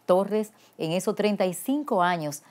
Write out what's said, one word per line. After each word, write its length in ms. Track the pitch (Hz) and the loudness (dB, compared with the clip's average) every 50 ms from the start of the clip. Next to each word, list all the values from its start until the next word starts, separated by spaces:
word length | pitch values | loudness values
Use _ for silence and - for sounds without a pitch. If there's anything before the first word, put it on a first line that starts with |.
| _ | _
Torres 480 | - 180 185 202 202 208 220 214 214 _ _ - - _ - | 2 4 4 4 2 0 -2 -2 -4 _ _ -20 -20 _ -8
en 120 | 160 160 | -4 -2
esos 240 | 165 185 180 220 202 | -2 -2 -2 -2 -2
treinta 320 | - 202 208 208 185 196 | 0 0 0 2 0 0
y 80 | 185 175 | -2 -2
cinco 480 | - - - 269 294 285 - 233 185 | -4 -4 -2 -2 -2 -2 0 2 2
años 400 | 175 175 180 170 151 151 147 - - - | 2 2 2 0 -4 -6 -8 -10 -14 -20